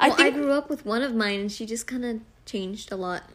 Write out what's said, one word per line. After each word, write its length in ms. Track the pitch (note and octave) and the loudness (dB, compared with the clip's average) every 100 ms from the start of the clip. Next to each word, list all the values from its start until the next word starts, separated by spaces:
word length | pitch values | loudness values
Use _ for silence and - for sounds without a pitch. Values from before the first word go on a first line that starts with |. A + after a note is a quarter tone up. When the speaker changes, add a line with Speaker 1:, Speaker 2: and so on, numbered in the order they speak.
Speaker 1:
I 80 | C#4 | 4
Speaker 2:
Well, 80 | - | 6
I 40 | |
Speaker 1:
think 140 | C#4+ C#4 | 4 4
Speaker 2:
grew 160 | C#4+ | 2
up 180 | C#4 D4 | 2 0
with 160 | D4 G#3 | -6 -2
one 160 | A3+ | -2
of 120 | C#4 | 0
mine 240 | A3+ G3+ G3+ | 0 0 -2
and 120 | G3+ | -4
she 140 | G#3 A3 | -6 -8
just 200 | A3+ - | -8 -6
kinda 340 | B3+ A#3+ A3 A3+ _ - | -6 -4 -6 -10 _ -10
changed 440 | G#3 F#3 G#3 - | -6 -6 -8 -10
a 60 | F#3+ | -8
lot. 280 | F#3 F3+ - | -6 -6 -10